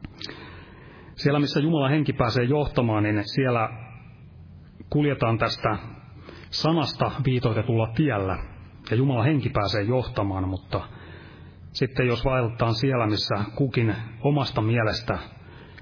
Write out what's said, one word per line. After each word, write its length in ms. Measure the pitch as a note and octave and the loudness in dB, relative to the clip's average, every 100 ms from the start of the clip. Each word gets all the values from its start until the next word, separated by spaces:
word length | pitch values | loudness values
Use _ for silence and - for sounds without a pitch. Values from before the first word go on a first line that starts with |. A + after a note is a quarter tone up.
| - - - - - - - - - - - | -16 -12 -12 -12 -16 -18 -18 -20 -20 -20 -18
siellä, 260 | - D3 D3 | -2 2 4
missä 200 | C#3+ D#3+ | 2 2
Jumalan 300 | D3+ D#3+ C3+ | 2 4 4
henki 220 | D#3 C#3+ | 4 2
pääsee 320 | B2 A#2+ B2+ | 2 2 2
johtamaan, 580 | A#2+ D3 C3+ - A#2+ G#2+ | 2 2 0 2 2 2
niin 200 | G#2 G#2 | 2 0
siellä 460 | G2+ - C3 A#2+ A2 - - - - - - - - - - - - | 0 0 2 2 0 -4 -16 -18 -20 -20 -20 -20 -20 -20 -20 -20 -2
kuljetaan 480 | C#3+ D3 C3 A#2 A2+ | 0 2 2 2 2
tästä 400 | A2+ - A#2 G#2 - - - - - - - | 0 0 -2 -2 -6 -16 -18 -20 -18 -18 -10
sanasta 600 | - D#3 E3 C3 - A#2 - | -2 2 2 2 0 0 0
viitoitetulla 680 | C3 B2+ A#2+ A2 G#2+ A2+ A2+ | 2 2 2 2 2 2 2
tiellä, 440 | - D3+ G#2 F#2+ F2+ - - - - - | 2 2 2 0 -2 -6 -12 -18 -14 -2
ja 60 | A2+ | 2
Jumalan 280 | C#3 B2 | 4 4
henki 260 | B2+ D3+ - | 4 4 2
pääsee 320 | - G2 G#2+ | 0 0 0
johtamaan, 680 | G2+ B2+ - - G2+ F#2+ F#2+ | 2 2 0 0 0 0 -2
mutta 400 | F#2+ - F#2+ - - - - - - - - - | -4 -4 -6 -6 -14 -16 -18 -18 -18 -20 -18 -12
sitten 340 | - B2 - B2 | -2 -2 2 2
jos 180 | A#2 | 2
vaelletaan 500 | C3 B2+ A#2 A#2 A#2 | 2 2 0 0 0
siellä, 320 | A2+ C3+ B2+ G#2+ | 2 2 2 2
missä 280 | G2+ - G#2 G#2+ | 0 0 -2 -2
kukin 400 | - C#3 B2+ A2+ G#2 - - | -2 0 2 2 0 -6 -2
omasta 420 | C#3 D3 C3 A#2 | 0 2 0 0
mielestä 560 | G#2+ A#2+ G#2+ - - F#2+ - - - - - - | 2 2 2 0 -2 -6 -6 -16 -20 -20 -18 -20